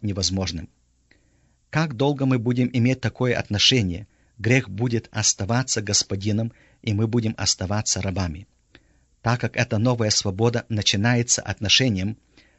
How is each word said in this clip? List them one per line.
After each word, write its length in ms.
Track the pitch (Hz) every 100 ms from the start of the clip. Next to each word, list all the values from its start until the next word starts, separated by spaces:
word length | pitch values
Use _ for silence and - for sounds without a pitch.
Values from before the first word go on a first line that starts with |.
невозможным. 640 | 104 98 90 92 92 87 - _ _ _ _ _ _ _ _ _ _
"Как 240 | 156 160 113
долго 300 | 139 139 135
мы 120 | 127
будем 320 | 113 123 123
иметь 300 | 123 120 127
такое 340 | 113 - 127 107
отношение, 720 | - 104 - 131 92 85 110 _ _ -
грех 320 | 107 131 101
будет 400 | 98 123 113 -
оставаться 720 | 107 107 - 101 120 127 110
господином, 720 | 101 101 - 98 101 104 113 - _ _
и 120 | 113
мы 140 | 104 110
будем 260 | 120 113 -
оставаться 640 | 98 - 92 104 - 95
рабами". 460 | 95 95 87 80 - _ _ - _ _ _ _
Так 200 | 113 123
как 160 | 117 -
эта 220 | 117 107
новая 320 | 123 120 107
свобода 540 | - 104 95 117 117 -
начинается 720 | 107 - 101 113 120 120 -
отношением, 760 | - 98 98 - 127 95 95 110 _ _ _